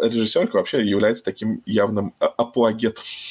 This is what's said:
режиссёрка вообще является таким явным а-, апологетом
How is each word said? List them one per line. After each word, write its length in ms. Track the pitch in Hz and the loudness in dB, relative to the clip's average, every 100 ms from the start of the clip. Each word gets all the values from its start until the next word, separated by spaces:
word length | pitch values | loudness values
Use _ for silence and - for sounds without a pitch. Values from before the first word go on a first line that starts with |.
режиссёрка 540 | 113 113 110 - - 98 | 0 2 2 2 2 0
вообще 280 | 87 139 104 | 0 0 2
является 360 | 98 104 117 | 2 2 0
таким 380 | - - 110 - - | -4 -6 -4 -6 -2
явным 480 | 110 101 104 98 - | 2 2 0 -4 -2
а-, 80 | - | -4
апологетом 760 | - 120 127 117 110 113 - - - - | -2 -2 2 2 2 -2 -4 -10 -10 -10